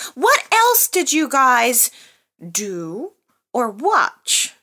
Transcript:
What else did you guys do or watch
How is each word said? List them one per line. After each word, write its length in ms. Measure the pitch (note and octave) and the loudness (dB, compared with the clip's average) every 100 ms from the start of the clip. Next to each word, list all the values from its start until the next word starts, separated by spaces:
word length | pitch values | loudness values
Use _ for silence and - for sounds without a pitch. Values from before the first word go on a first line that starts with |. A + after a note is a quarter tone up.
| - | -10
What 280 | B3+ G#4 C#5+ - | 0 2 2 2
else 380 | A4 A#4+ A4 - | 2 4 2 0
did 240 | F4+ D4 | -2 -2
you 160 | D#4 C#4+ | -2 0
guys 640 | C#4 C4 A#3+ A#3 A3+ - - - _ _ _ E3+ | 2 2 2 2 0 -2 -6 -20 _ _ _ -10
do 640 | F3 G#3 F3 E3 F#3+ F#4 - _ _ _ | -8 -8 -8 -8 -10 -12 -16 _ _ _
or 160 | B3 A3+ | -4 -4
watch 880 | G3+ F4+ F#4 - - - - - - | -4 0 0 0 -4 -4 -2 -4 -10